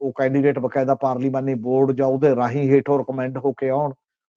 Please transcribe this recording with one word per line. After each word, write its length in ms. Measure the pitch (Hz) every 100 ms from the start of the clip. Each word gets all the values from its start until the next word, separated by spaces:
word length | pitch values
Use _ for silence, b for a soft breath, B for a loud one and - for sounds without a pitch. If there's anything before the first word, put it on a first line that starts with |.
ਉਹ 100 | 139
ਕੈਂਡੀਡੇਟ 480 | 127 131 139 139 131
ਬਕਾਇਦਾ 360 | 123 139 131 135
ਪਾਰਲੀਮਾਨੀ 580 | 139 123 135 131 135
ਬੋਰਡ 380 | 127 120 131 135
ਜਾਂ 160 | 127 135
ਉਹਦੇ 280 | 131 147 123
ਰਾਹੀਂ 340 | 120 135 139
ਹੇਠੋਂ 300 | 139 139 143
ਰਿਕਮੈਂਡ 380 | 127 131 131 127
ਹੋ 160 | 135
ਕੇ 160 | 123 135
ਆਉਣ, 240 | 135 147 135 _ _ _